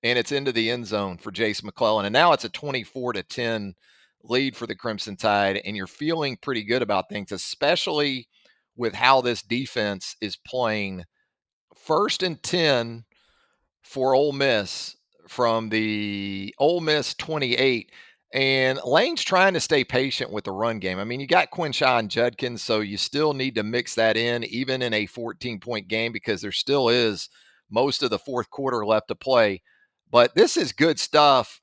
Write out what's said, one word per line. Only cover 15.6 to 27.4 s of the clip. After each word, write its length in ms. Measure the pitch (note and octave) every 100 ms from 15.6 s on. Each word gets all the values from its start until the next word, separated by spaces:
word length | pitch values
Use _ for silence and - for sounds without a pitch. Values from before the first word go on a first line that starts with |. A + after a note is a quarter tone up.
| A2
the 880 | A2 A2 G#2 G#2 G2+ G2 G2 G2 -
Ole 220 | D3 F3
Miss 340 | D#3+ D3+ C3
twenty-eight. 760 | - - D#3 C3 A#2+ C3+ A#2+ - - - _ _
And 460 | C3+ C3+ C3+ C3 B2+ G2+
Lane's 400 | D3+ C4 E4+ -
trying 300 | F#3 F#3+ F3+
to 40 |
stay 240 | - D3+
patient 480 | B2+ B2 C3+ - B2+
with 140 | G#2 G2
the 80 |
run 260 | F#2+ A2+ A2+
game. 180 | F#2 F#2
I 60 |
mean, 160 | G#2 B2
you 80 | C#3
got 240 | E3 C#3+
Quinshon 560 | - D#3+ B2+ C3 B2 G#2+
Judkins, 540 | A2 A#2+ A2+ B2 A#2
so 180 | - A2
you 160 | G#2 G2+
still 380 | - C#3 D#3
need 220 | C#3 C3 A2+
to 80 |
mix 320 | G#2 A#2+ B2 -
that 200 | A2+ A2
in, 300 | A#2 A#2+ A2+
even 360 | A2+ C3 C3
in 120 | B2
a 140 | G#2+ G#2
fourteen-point 840 | - A#2 - B2+ G#2+ A2+ A2+ F#2
game, 240 | A2 A#2
because 280 | G#2+ - G2+
there 120 | G#2
still 340 | - - C#3 A#2+
is 400 | A#2+ A2+ F#2+ - _